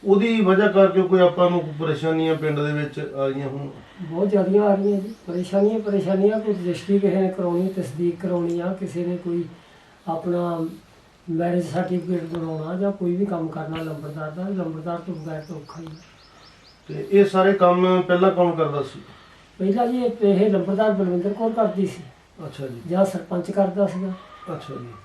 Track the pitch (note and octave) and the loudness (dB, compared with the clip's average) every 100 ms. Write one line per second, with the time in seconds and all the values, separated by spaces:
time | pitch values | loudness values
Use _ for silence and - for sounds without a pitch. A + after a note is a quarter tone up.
0 | G3+ G3 A3+ A3+ F#3+ F#3+ G#3 F#3 G3 F#3 | 4 4 4 2 4 6 6 6 6 6
1 | F3 F#3 F3+ F3 F3+ F3 D#3 D3 D#3 D3 | 4 6 6 6 2 2 -2 -4 -2 -2
2 | D#3+ D#3+ D#3+ D#3 D3+ D3 D3 D3 D3 - | 0 0 2 0 0 0 -2 -2 -4 -6
3 | C#3 C3+ C3+ C3+ C#3 C#3 C#3 - - - | -10 -4 -2 -2 -6 -8 -10 -12 -20 -14
4 | E3 E3 G3+ G3+ F#3 G3+ G#3 G3 G3 G3 | -8 -2 2 2 4 4 2 2 0 0
5 | G3 A3+ - F3 F3+ G3 G3+ A3+ G#3 G3 | -4 -12 -8 -6 -2 2 2 0 -2 -2
6 | F3 F#3+ G3+ G#3+ G#3+ F#3+ F3 E3 - G3 | 0 2 2 2 -2 -2 -2 -6 0 2
7 | F#3+ F3+ F#3+ F#3 F3+ F3 F#3+ - B2+ D3+ | 2 2 0 0 -2 0 -2 -4 -8 -2
8 | F3 E3+ F#3 F3 E3+ E3+ F3 F#3+ F#3 D#3+ | -2 -2 -2 -2 -2 -2 -4 -4 -6 -4
9 | F3 F3+ F3 E3+ E3 - - - - _ | -4 -4 -4 -4 -4 -10 -20 -20 -20 _
10 | - D#3+ F3 F3 F3 E3 D#3+ - - _ | -6 -6 -2 -2 -2 -2 -4 -8 -20 _
11 | _ _ - E3 E3+ F3+ E3+ E3+ F3+ F3+ | _ _ -6 -2 0 0 0 -2 -2 -2
12 | F3 F3 D#3+ E3+ D#3+ D#3+ D#3 F3+ G3+ G3+ | -2 -4 -4 -6 -6 -6 -6 -2 -2 -2
13 | F3+ F3 G3+ F3 D#3+ D#3+ D#3 D#3+ D#3+ D3 | -2 0 -2 -2 -4 -6 -8 -8 -8 -10
14 | D3+ D3+ D3+ D#3+ F#3+ G3 E3 D#3 E3 E3+ | -10 -10 -10 -8 -6 -4 -4 -6 -6 -8
15 | F3 D#3+ D#3 D#3+ D3+ D#3+ D3 E3 D#3+ D#3 | -8 -10 -8 -10 -10 -14 -14 -16 -14 -16
16 | - - - - - - - - - D3+ | -20 -20 -20 -20 -20 -20 -20 -20 -12 -10
17 | - G3+ G3 F#3+ F#3+ G3 F3+ F3+ F#3 F#3 | 2 4 4 4 4 6 4 6 4 4
18 | F3+ F3+ F#3+ F3+ F3 D#3+ D3 C#3+ C3 - | 2 4 4 4 2 2 -2 -2 -6 -10
19 | - - - - - - F#3+ G#3 A#3+ B3+ | -20 -20 -20 -20 -20 -6 -2 2 0 0
20 | A#3+ - G3+ F#3 G#3+ F#3+ F3 G3 A3 G3 | -2 0 2 4 4 2 0 0 2 2
21 | F#3 F3 F#3+ G#3 A3+ A3+ G#3 F#3 F#3 - | 0 0 -2 -2 -2 0 0 0 -2 -4
22 | - - _ - D3+ - C3+ A#2 D#3+ F3+ | -16 -20 _ -16 -16 -10 -10 -10 -4 2
23 | F#3+ F#3+ - F3 E3+ G3 F#3+ F#3 G3 F3+ | 2 0 -6 -6 -4 0 0 2 0 0
24 | F#3+ F#3 - - - D#3 C#3 C3 A#2+ G#2+ | -6 -8 -14 -20 -12 -12 -10 -14 -14 -18